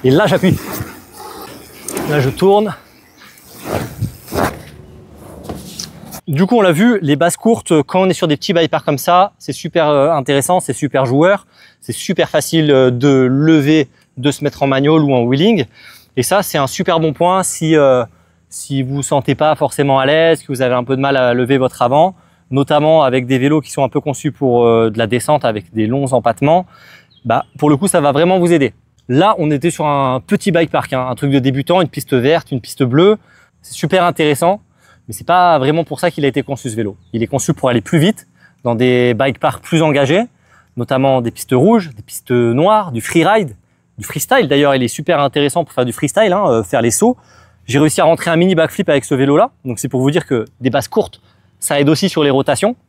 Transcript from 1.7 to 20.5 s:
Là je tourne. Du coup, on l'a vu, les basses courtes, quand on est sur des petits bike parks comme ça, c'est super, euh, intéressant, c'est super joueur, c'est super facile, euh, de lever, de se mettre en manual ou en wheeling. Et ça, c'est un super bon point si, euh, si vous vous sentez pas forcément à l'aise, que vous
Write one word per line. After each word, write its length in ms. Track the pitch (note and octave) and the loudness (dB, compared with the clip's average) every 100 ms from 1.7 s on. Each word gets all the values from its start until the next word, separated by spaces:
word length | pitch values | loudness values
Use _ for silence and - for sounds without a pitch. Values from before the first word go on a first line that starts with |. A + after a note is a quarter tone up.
| - - - - | -18 -12 -8 -4
Là 120 | D3 | -2
je 100 | C3 | -2
tourne. 440 | - F#3+ G3+ G#3+ - _ _ _ _ - - - - - A1 - - - - - F#2+ F2+ - - - - - - - - - - - - - - - - - - | 0 2 2 0 -6 _ _ _ _ -20 -20 -20 -20 -10 -8 -8 -8 -10 -10 -10 -4 -4 -6 -20 -20 -20 -20 -20 -20 -20 -20 -16 -16 -16 -16 -16 -16 -20 -18 -6
Du 200 | C#3+ F#3 | -2 0
coup, 100 | A#3+ | 2
on 60 | |
l'a 100 | F#3+ | 2
vu, 260 | D#3 A3+ A3 | 4 2 2
les 140 | D#3 D3 | 0 0
basses 200 | E3+ - | 0 0
courtes, 460 | A3 A3 - D#3+ | 0 0 0 0
quand 180 | C#3 F#3 | 2 0
on 80 | F#3+ | 0
est 60 | |
sur 120 | E3+ E3+ | 0 -2
des 120 | D3 | -2
petits 160 | - | 0
bike 160 | E3 D#3+ | 0 0
parks 160 | D#3 - | -2 -2
comme 100 | C#3+ | -4
ça, 380 | - F3 G3+ _ | 2 2 2 _
c'est 140 | - | -12
super, 360 | C3 E3+ E3+ D3+ | -10 -4 0 2
euh, 200 | D3 C#3 | 2 2
intéressant, 480 | D#3+ B2+ C#3 C3 F3+ | 0 0 0 2 -2
c'est 140 | - | -2
super 320 | B2+ C#3+ C3+ | -6 -2 0
joueur, 420 | C3 C3+ E3+ G3 _ _ - _ | 0 2 2 2 _ _ -20 _
c'est 100 | - | -12
super 380 | A#2 - F3+ D#3+ | -10 -6 -2 0
facile, 400 | D#3 - E3 D3+ | 0 0 0 4
euh, 200 | C3+ B2+ | 4 4
de 380 | B2 C#3+ C3+ B2+ | 2 2 4 2
lever, 580 | C3+ D3+ D#3+ C#3 D#3 C3+ _ _ - | 2 4 4 4 2 0 _ _ -4
de 140 | B2+ | -4
se 120 | C#3 | -2
mettre 200 | D3 - | -6 -2
en 40 | C#3 | -2
manual 360 | C3+ C#3+ D#3+ | 0 2 2
ou 100 | D3 | 2
en 80 | C3 | 2
wheeling. 420 | A#2+ C#3 F#3+ A3 B2 _ - - _ - | 0 2 2 2 -2 _ -20 -20 _ -4
Et 60 | |
ça, 200 | B2 E3 | 0 0
c'est 140 | - D#3+ | 0 -2
un 100 | C3+ | -4
super 320 | - F#3+ E3+ | -2 -2 0
bon 140 | D#3+ | 0
point 300 | C#3 E3+ F#3+ | 0 0 0
si, 340 | F3+ - D#3+ D#3 | -2 -4 0 4
euh, 300 | C#3 B2+ A#2 _ _ _ _ - | 4 2 0 _ _ _ _ -20
si 280 | - C#3 | -8 -6
vous 100 | B2+ | -4
vous 80 | C#3 | -6
sentez 320 | C3+ C#3+ C3 | -2 -2 -2
pas 220 | B2+ D3+ D3+ | 0 0 0
forcément 420 | C#3 - C#3+ C3+ | -2 -2 0 2
à 80 | C3+ | 2
l'aise, 380 | D#3 E3 D#3+ | 2 2 0
que 20 | |
vous 160 | - | -2